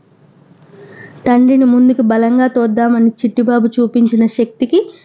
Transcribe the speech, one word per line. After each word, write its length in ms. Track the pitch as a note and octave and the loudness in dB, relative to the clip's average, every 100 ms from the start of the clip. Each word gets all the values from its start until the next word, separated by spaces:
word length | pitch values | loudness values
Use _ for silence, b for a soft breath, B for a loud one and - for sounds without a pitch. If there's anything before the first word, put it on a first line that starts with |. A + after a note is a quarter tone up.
| _ _ _ _ _ _ _ B B B B - B3+ | _ _ _ _ _ _ _ B B B B -10 -2
తండ్రిని 380 | B3 B3+ C4+ C4 | 2 2 2 2
ముందుకు 360 | B3 B3+ C4 | 2 2 2
బలంగా 460 | A3 A3+ A#3 B3 B3+ | 0 0 0 0 -2
తోద్దామని 600 | B3+ A#3 G#3+ A#3 A#3 A3+ | -2 -2 -2 -2 0 -2
చిట్టిబాబు 600 | - A#3 B3 A#3 A#3+ A3+ | -2 -4 -2 -2 0 -2
చూపించిన 580 | B3 A#3 A#3+ A#3 A3+ A3+ | -2 -2 0 0 0 -2
శక్తికి 640 | - A3+ - A#3+ F4 - B | -2 -6 -6 -4 -2 -4 B